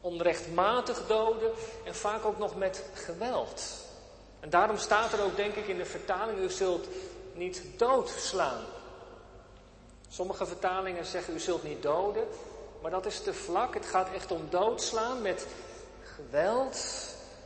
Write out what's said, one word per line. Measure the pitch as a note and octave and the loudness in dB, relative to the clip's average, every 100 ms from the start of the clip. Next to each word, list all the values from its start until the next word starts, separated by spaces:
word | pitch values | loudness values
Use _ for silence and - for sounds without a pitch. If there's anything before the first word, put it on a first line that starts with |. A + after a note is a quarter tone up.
Onrechtmatig | F3+ E3+ F3 - D#3+ E3+ G3 B3 B3 A#3 - | -4 2 4 4 0 4 4 4 2 -4 2
doden | A3 A3 A3 A3 A3+ - - | 4 4 2 0 -2 -8 -10
en | F3 F3 | -10 -2
vaak | G#3 G#3+ A3 | -2 0 0
ook | G#3 | 0
nog | G#3 F#3 | -2 0
met | F#3+ F#3 - | -2 -2 -10
geweld. | - - E3+ A#3 G#3+ A2 - - - - - - - - - | -10 -8 -4 0 0 -2 -6 -10 -10 -14 -18 -20 -20 -20 -14
En | D3+ | 6
daarom | F3 G#3+ G#3 | 8 8 4
staat | - G#3 A3+ | 4 4 6
er | G#3+ | 2
ook, | G3+ F3+ | 2 2
denk | G#3 G#3+ | 0 0
ik, | G3+ | -2
in | F3+ | -2
de | F3 | -4
vertaling, | - - F#3 A3 G3+ | -6 -2 0 0 0
"U | F#3 | -2
zult | - F#3 F3 - - - - - | 2 2 2 -2 -8 -10 -12 -14
niet | E3+ F3+ F3+ - - | -6 -6 -6 -12 2
doodslaan." | A#3+ C4 G3 - - F#3+ D3+ A#2 A2 - - - - - - - - - - - - - - | 6 6 4 -4 -2 2 2 0 -8 -12 -14 -16 -16 -18 -18 -20 -20 -20 -20 -20 -20 -20 -16
Sommige | - F#3 F#3+ F3 | -6 -4 -2 -4
vertalingen | F3 F#3+ F#3+ F#3+ F3 D#3+ | 0 0 0 -2 -4 -4
zeggen, | F3+ - D#3+ | -4 -4 -4
"U | |
zult | - E3+ | 0 0
niet | D3+ C#3+ | -2 -2
doden", | C#3+ D#3+ G3+ G#3+ A3+ - - - - - | 2 4 2 0 -2 -6 -12 -14 -14 -8
maar | E3 | -2
dat | F#3 G3 | -2 -2
is | - | -2
te | - | -4
vlak. | - - F3+ A#3+ | -4 0 2 2
Het | G#3+ - | -2 2
gaat | F#3+ F#3 | 2 2
echt | F#3+ - | -4 -4
om | E3+ D3+ | -4 2
doodslaan | F3 G#3+ A#3 - A3+ A3+ B3+ | 4 4 2 -2 0 0 0
met | G3+ - - - - - - - - - | 0 -2 -4 -12 -14 -14 -16 -18 -16 -14
geweld | C3+ C#3+ F3+ A#3+ C4+ - - - - - - - | 0 4 4 4 2 -2 -6 -6 -8 -12 -16 -18